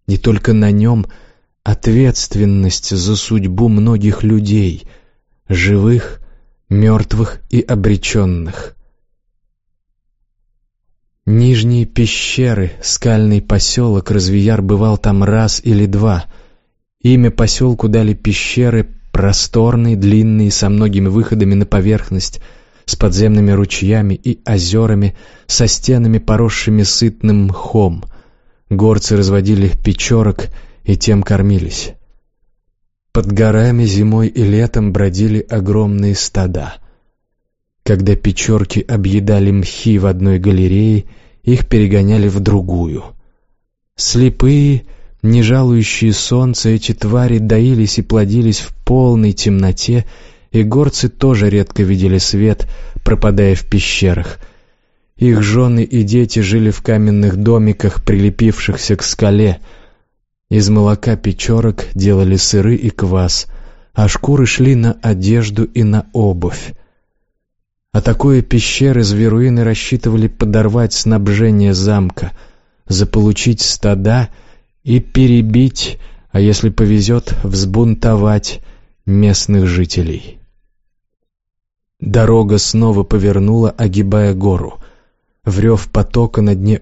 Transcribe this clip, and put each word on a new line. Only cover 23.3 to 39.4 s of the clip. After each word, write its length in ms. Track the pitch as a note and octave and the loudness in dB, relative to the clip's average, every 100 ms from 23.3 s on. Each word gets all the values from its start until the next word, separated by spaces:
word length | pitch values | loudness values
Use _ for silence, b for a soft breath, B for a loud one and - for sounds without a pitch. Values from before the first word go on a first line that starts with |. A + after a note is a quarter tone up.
| G#2 G2+ | 4 2
ручьями 640 | G2 G2 - F#2+ A2 G2+ F#2 | 2 0 -2 -2 0 0 -2
и 260 | C3 - - | -4 -6 -2
озерами, 680 | G2+ F2 A2 A2+ G#2 G2+ B B B B | -2 0 0 2 0 0 B B B B
со 220 | - A#2 | -2 0
стенами, 500 | - - B2 A2+ A2 | 0 0 0 2 0
поросшими 640 | - A2 A2+ - - G#2+ | 0 0 0 -2 0 0
сытным 640 | G2+ - A#2 - G#2+ G#2+ F#2+ | 0 0 -2 0 0 2 0
мхом. 580 | F#2 - A2+ F#2+ E2+ - b b b b b b | -2 -4 0 0 -2 -12 b b b b b b
Горцы 460 | G2 A2 G#2 - G#2 | 0 2 2 0 0
разводили 560 | F#2+ G2 G2 G#2 G2 - | 2 2 2 2 2 0
печерок 640 | A2 F#2+ - A#2 G#2+ - - b b b | -2 -2 0 2 2 -2 -6 b b b
и 140 | - G2+ | -4 -2
тем 240 | - G#2 | 0 0
кормились. 720 | G2 - G2+ F#2+ E2 - - - _ _ _ _ _ _ _ _ _ _ _ | 2 0 2 0 -2 -8 -12 -16 _ _ _ _ _ _ _ _ _ _ _
Под 200 | A#2+ G2 | -4 -2
горами 520 | G2+ A2 G#2+ A#2+ A#2+ | 0 2 2 2 2
зимой 440 | A2+ G2 G#2 A2 A2 | 0 2 2 2 0
и 160 | - | 0
летом 480 | G2+ G#2 A#2 - G#2 | 0 2 0 0 0
бродили 480 | F#2+ G2 F2+ A2 G#2+ | 0 -2 0 0 -2
огромные 760 | - A2+ F#2+ G#2 G#2 G2+ G2+ F#2+ | -2 -4 -2 0 0 0 -2 -2
стада. 600 | - - F#2 E2+ C#2+ - - _ _ _ _ _ _ _ _ _ | -4 -4 -4 -4 -10 -16 -20 _ _ _ _ _ _ _ _ _
Когда 320 | - F#2+ F#2+ G2 | -4 0 0 0
печерки 640 | G#2 F#2 - G#2+ G2 G#2+ | 0 -2 -2 -2 0 -4
объедали 720 | - A2+ F#2+ G2+ G2+ G#2 | -4 -2 0 0 0 2